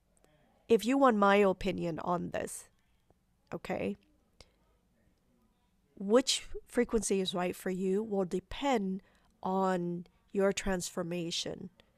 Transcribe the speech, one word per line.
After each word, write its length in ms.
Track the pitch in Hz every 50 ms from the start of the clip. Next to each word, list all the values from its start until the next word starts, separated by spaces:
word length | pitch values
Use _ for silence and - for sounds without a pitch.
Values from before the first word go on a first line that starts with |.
| _ _ _ _ _ _ _ _ _ _ _ _ _
if 180 | - 226 208 208
you 100 | 226 269
want 220 | 277 277 254 226
my 200 | 208 202 196 196
opinion 600 | 208 208 190 185 185 - 196 175 180 170 170 160 -
on 300 | - - 180 170 175 165
this, 400 | 156 - - - - - - - _ _ _ _ _ _ _ _ _ _ _ _ _ _ _ _
okay, 460 | - 170 - - 190 - 180 196 202 - _ _ _ _ _ _ _ - - _ _ _ _ _ _ _ _ _ _ _ _ _ _ _ _ _ _ _ _ _ _ _ _ _ _ _ _ _ _
which 480 | - 190 196 214 254 277 - - - - - - 415 -
frequency 520 | - - 247 240 233 - 226 202 - 202 196
is 140 | 185 185 180
right 220 | 180 180 180 185
for 160 | - - 190
you 320 | 185 180 190 190 190 202 220
will 220 | 226 202 196 190
depend 760 | 170 - 185 - _ - - 277 277 262 226 196 190 190 190 - _ _ _ _ _ _ _
on 640 | - 185 185 190 190 190 185 180 175 175 175 175 180 - _ _ _ _
your 220 | - 196 190 202 196
transformation. 1160 | - - 196 190 180 170 - - 190 175 165 175 175 170 170 170 - - - - - - 190 - - _ _ _